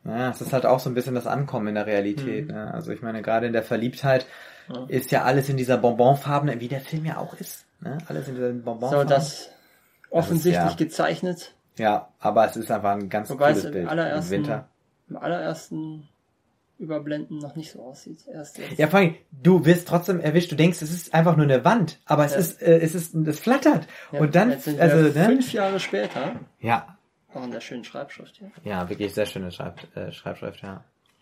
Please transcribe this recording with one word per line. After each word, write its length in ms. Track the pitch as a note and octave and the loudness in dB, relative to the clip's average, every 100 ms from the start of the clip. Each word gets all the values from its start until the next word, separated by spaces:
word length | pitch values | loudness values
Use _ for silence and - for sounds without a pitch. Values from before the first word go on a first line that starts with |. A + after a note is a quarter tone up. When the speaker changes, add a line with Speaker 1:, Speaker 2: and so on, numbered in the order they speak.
| - | -8
Speaker 1:
Ja, 240 | A2+ B2+ | -4 -4
es 100 | A#2+ | -6
ist 120 | B2 | -2
halt 120 | C3 A#2+ | 0 2
auch 140 | C3 | 2
so 100 | C3+ | 0
ein 40 | |
bisschen 220 | B2 B2+ B2 | -4 -2 -4
das 120 | A#2+ | -2
Ankommen 400 | A#2+ C#3+ B2 G#2 | -4 -2 -4 -4
in 80 | G#2+ | -4
der 100 | G#2 | -2
Realität, 600 | G#2 G2+ G#2 C3 G#2+ - | 0 -2 -4 -6 -6 -8
Speaker 2:
Mhm. 60 | |
Speaker 1:
ne? 200 | G#2+ G#2+ | -10 -8
Also 180 | - - | -10 -10
ich 100 | G#2 | -10
meine, 200 | A2+ A2 | -8 -6
gerade 260 | G#2+ A2+ A#2+ | -2 0 0
in 60 | |
der 100 | A2+ | -2
Verliebtheit 640 | A2 A2+ A#2 - C#3 C3 - - - - - | -2 -2 -4 -2 2 2 0 -16 -20 -20 -14
Speaker 2:
Ja. 120 | B2+ B2+ | -14 -4
Speaker 1:
ist 240 | C3+ - | -4 0
ja 120 | C3 | 0
alles 260 | - C#3 C#3 | 2 2 2
in 80 | C3+ | -2
dieser 200 | B2 B2 | 0 2
Bonbonfarben, 840 | A#2+ A2+ B2 C#3 C#3+ C#3+ D3 A#2 | 2 4 4 4 0 -2 -2 -4
wie 80 | B2 | -8
der 120 | C3+ | -10
Film 240 | - D#3 D#3+ | -8 -8 -6
ja 120 | - | -8
auch 160 | E3+ | -10
ist, 320 | - F#3+ - _ _ | -12 -16 -16 _ _
ne? 160 | - C#3+ D#3+ | -12 -10 -8
Alles 200 | D3+ C3+ | -10 -8
in 80 | B2+ | -6
diesen 280 | B2 B2 | -6 -4
Bonbonfarben. 440 | A#2 A2+ B2 C#3+ C#3 | -8 -6 -2 0 4
Speaker 2:
So, 60 | |
das 360 | C#3 - - - - _ _ _ _ _ | 2 2 -8 -18 -20 _ _ _ _ _
offensichtlich 540 | - E3 E3 E3 E3+ | -2 2 2 2 2
Speaker 1:
Das 100 | E3+ | 0
ist 60 | - | 0
ja 60 | D#3 | -4
Speaker 2:
gezeichnet. 680 | - D#3+ E3 F3+ F3 - _ _ - | -2 -2 -2 -4 -6 -12 _ _ -2
Speaker 1:
Ja, 320 | A2 G#2 - _ | 0 0 -2 _
aber 260 | G#2+ A2 G#2+ | 0 2 2
es 100 | A2+ | 0
ist 160 | A2 | -4
einfach 200 | A2 G2+ | -2 0
ein 160 | G2+ G2 | -2 -2
ganz 200 | G#2 G#2+ | -6 -6
Speaker 2:
Wobei 180 | C3+ C#3+ | 0 2
Speaker 1:
cooles 100 | G3 | 2
Speaker 2:
es 60 | - | -2
im 60 | |
Speaker 1:
Bild. 100 | F#2+ | -6
Im 60 | E2 | -4
Speaker 2:
allerersten, 420 | - D#3 G#2 F2 | -2 -2 -4 -4
Speaker 1:
Winter. 360 | G2 D3 G#2+ - _ _ _ _ | -4 -2 -6 -8 _ _ _ _
Speaker 2:
im 80 | C3+ | -10
allerersten 920 | D3 E3+ E3 D#3 - D#3+ D#3 D#3 D3 _ _ _ _ _ _ _ | -6 -4 -6 -8 -10 -10 -10 -12 -18 _ _ _ _ _ _ _
Überblenden 640 | E3+ D3+ D3 D3+ - D#3 | -8 -8 -6 -8 -8 -12
noch 160 | D3 D#3+ | -12 -12
nicht 160 | D#3 | -14
so 100 | - | -16
aussieht. 440 | A#2+ C#3 - - - | -18 -18 -20 -20 -18
Erst 260 | D#3 D3 - | -16 -16 -16
jetzt. 180 | - - | -12 2
Speaker 1:
Ja, 100 | D3+ | 4
vor 120 | F#3+ | 6
allem, 160 | F3 E3 _ | 4 0 _
du 340 | C3+ C#3 F#3 D#3 | 2 6 6 8
wirst 220 | E3+ - | 4 4
trotzdem 320 | F3 F3 F3+ | -2 0 -2
erwischt, 300 | D3+ D#3+ E3+ | 2 2 0
du 40 | D3+ | 2
denkst, 260 | E3 F3 | 2 2
es 100 | D#3 | -6
ist 200 | F3 - | -8 0
einfach 220 | D#3+ E3 D#3 | 4 6 6
nur 100 | D3 | 6
eine 200 | B2+ B2+ | 6 4
Wand, 340 | A3+ E3 - - | 4 0 -4 -2
aber 200 | D3 C#3+ | 2 2
es 60 | |
Speaker 2:
Ja. 40 | - | 2
Speaker 1:
ist, 240 | F3 - | -2 0
äh, 160 | - E3 | 6 6
es 160 | E3 F3 | 6 -2
ist, 180 | E3 D#3+ | -4 -2
es 240 | D#3 D3+ | -2 -2
flattert. 480 | - C#4 D4+ E3+ - - - | 0 4 4 4 0 -18 -10
Speaker 2:
Ja, 80 | D3 | 0
Speaker 1:
Und 140 | D3+ - | 4 4
dann, 160 | A#3 | 4
Speaker 2:
jetzt 120 | - - | 0 -4
sind 140 | D3 | 4
Speaker 1:
also, 180 | E3 D#3+ | 6 8
Speaker 2:
wir 160 | D3+ | 6
Speaker 1:
ne? 120 | C#3+ G3+ | 6 4
Speaker 2:
fünf 260 | C4 B3+ | 4 2
Jahre 280 | A3 G3 G3 | 0 0 -2
später. 600 | - G3 G#3 - C#3 A#3+ - _ | -2 -4 -4 -4 -6 -8 -14 _
Speaker 1:
Ja. 380 | A2+ A#2 - _ _ _ _ | -2 -2 -2 _ _ _ _
Speaker 2:
Auch 100 | C#3 | -14
in 80 | B2+ | -10
der 80 | A#2 | -12
schönen 240 | - B2+ | -12 -14
Schreibschrift 540 | G#2+ - - - - _ | -12 -14 -14 -16 -20 _
hier. 140 | G3 - | -20 -16
Speaker 1:
Ja, 240 | - F#2+ F2+ | -8 -6 -6
wirklich 240 | F#2+ G#2 | -4 -4
sehr 120 | G#2+ G#2 | -2 -4
schöne 260 | G2 F2+ | -4 -10
Schreib-, 420 | - F#2 - - - | -10 -12 -12 -16 -12
äh, 120 | F#2+ | -12
Schreibschrift, 480 | - - F#2 - G2 | -12 -12 -10 -12 -14
ja. 220 | G2+ F#2+ _ _ _ _ | -16 -18 _ _ _ _